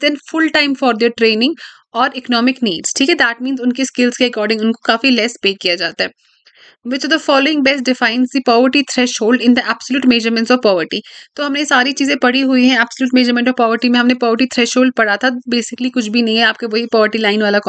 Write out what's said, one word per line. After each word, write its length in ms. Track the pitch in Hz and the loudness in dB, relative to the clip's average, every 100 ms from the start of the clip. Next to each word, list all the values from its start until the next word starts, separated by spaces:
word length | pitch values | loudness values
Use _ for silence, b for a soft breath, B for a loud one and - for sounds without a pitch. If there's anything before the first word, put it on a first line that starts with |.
than 100 | 294 | -2
full 400 | 285 - 320 320 | -2 -6 -2 0
time 200 | 311 285 | 0 0
for 180 | 262 262 | 0 0
their 180 | 220 233 233 | 0 0 2
training 320 | 226 214 254 320 B B B | 0 2 0 -2 B B B
और 180 | 226 262 262 | -2 -2 -4
इकोनॉमिक 460 | 254 240 247 254 | -4 0 0 0
नीड्स, 320 | 226 165 - - | -2 -4 -6 -2
ठीक 120 | 269 | 0
है? 60 | |
That 200 | 247 247 233 | 0 0 -2
means 180 | 254 262 | -6 -4
उनके 240 | 247 247 | -2 -2
स्किल्स 320 | 269 - 247 - | -4 0 -2 0
के 120 | 247 | -2
according 320 | 220 214 220 | -2 -2 0
उनको 180 | 220 233 | -2 -2
काफ़ी 260 | - 226 269 | 0 0 2
लेस 240 | 240 214 - | 0 -2 -2
पे 120 | 196 | -4
किया 200 | 196 185 | -2 -4
जाता 300 | 175 165 151 | -4 -4 -4
है। 60 | 185 _ b b b b b b 240 | -6 _ b b b b b b -8
Which 180 | 269 285 | -6 -2
of 60 | |
the 100 | 311 - | -2 2
following 380 | 269 277 302 | 2 2 0
best 200 | 269 285 247 | 0 0 -2
defines 380 | 254 233 240 254 277 | 0 0 0 -2 -2
the 60 | 254 | 2
poverty 340 | 233 262 285 277 | 4 4 2 -2
threshold 440 | - 247 - 220 247 | 0 -2 0 0 2
in 160 | 240 | 2
the 80 | 247 | 2
absolute 420 | 208 233 - 269 | 0 -6 -4 -2
measurements 460 | 254 233 226 226 226 | 2 2 0 -2 0
of 80 | 254 226 | 2 2
poverty? 340 | 180 156 208 B B B - | 2 -2 -6 B B B -8
तो 80 | |
हमने 200 | 285 277 | -4 -4
सारी 280 | 302 269 254 | 0 2 0
चीज़ें 260 | 269 277 285 | 0 -2 0
पढ़ी 220 | 247 254 | 0 2
हुई 280 | 262 254 254 | 2 4 4
हैं। 120 | 247 | 2
Absolute 380 | 254 - 262 254 | 0 -2 0 2
measurement 360 | 247 240 240 | 2 0 0
of 120 | 254 233 | 2 2
poverty 240 | 233 247 | 2 2
में 100 | 240 | 2
हमने 140 | 240 | 2
poverty 320 | 247 240 226 254 | 2 0 0 0
threshold 420 | - 233 254 254 247 | 0 0 2 2 2
पढ़ा 200 | 220 202 | 0 0
था, 120 | 262 | -2
basically 640 | 247 254 240 220 - 254 | -4 -4 -4 -4 -6 -6
कुछ 180 | 247 214 | -4 -2
भी 140 | 233 | 0
नहीं 140 | 226 226 | 0 2
है, 80 | |
आपके 220 | 226 214 233 | 0 -2 -4
वही 180 | 220 | -4
poverty 360 | 233 226 214 220 | 0 2 2 2
line 220 | 214 208 | 0 0
वाला 160 | 208 208 | 2 0